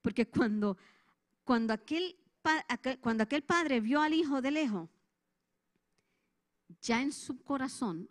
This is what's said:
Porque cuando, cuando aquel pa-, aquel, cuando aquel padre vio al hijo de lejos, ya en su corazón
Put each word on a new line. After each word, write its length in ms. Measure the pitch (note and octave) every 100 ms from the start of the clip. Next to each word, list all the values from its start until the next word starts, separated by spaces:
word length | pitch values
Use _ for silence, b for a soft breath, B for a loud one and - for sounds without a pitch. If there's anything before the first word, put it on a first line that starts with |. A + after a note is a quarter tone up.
Porque 260 | - - A3
cuando, 500 | - A#3+ G#3 G#3 F#3 b b b b _ _
cuando 300 | - A#3 A3+
aquel 440 | G#3+ - D#4 F4+ - _ _
pa-, 240 | D#4+ D#4 -
aquel, 320 | B3 C4 B3+
cuando 240 | A#3 A3+
aquel 200 | G#3+ D4
padre 360 | - F4 D#4 B3
vio 200 | A3 C#4+
al 120 | D4+
hijo 280 | D#4+ D#4 C#4
de 100 | B3+
lejos, 380 | D4+ C#4+ G3+ E3 _ _ _ _ _ _ _ _ _ _ _ _ _ _ _ _ _ _ F3
ya 200 | - A#3
en 100 | C#4
su 320 | - - B3+
corazón 640 | - C#4 C4 - A#3 E3 -